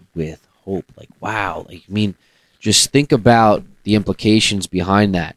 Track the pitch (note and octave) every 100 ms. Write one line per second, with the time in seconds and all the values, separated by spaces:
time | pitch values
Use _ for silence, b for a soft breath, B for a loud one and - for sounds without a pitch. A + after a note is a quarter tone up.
0 | _ E2+ D#2 D#2+ _ _ F#2+ F#2+ - -
1 | - - G2+ A2 G2 D#2+ - F2+ - G#2
2 | G#2 - _ _ _ _ A2 G2 - C#3+
3 | C#3+ C3 A#2+ A#2 A2 G2+ - _ G2 G#2+
4 | G2 F#2+ A2 A2 - G2+ E2+ F2+ F2 G2+
5 | G#2 F2+ D#2